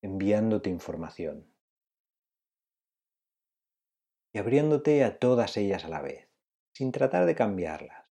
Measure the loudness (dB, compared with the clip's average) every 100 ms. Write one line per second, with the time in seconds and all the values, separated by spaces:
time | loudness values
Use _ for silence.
0 | -8 -4 0 2 2 0 -2 -6 -8 -10
1 | -10 -8 -10 -10 -18 _ _ _ _ _
2 | _ _ _ _ _ _ _ _ _ _
3 | _ _ _ _ _ _ _ _ _ _
4 | _ _ _ -6 2 2 4 2 4 4
5 | 4 2 2 2 2 0 -2 -2 -6 -10
6 | -10 -12 _ _ _ _ _ -6 -4 0
7 | 0 2 2 2 0 0 -6 -8 -12 -20
8 | _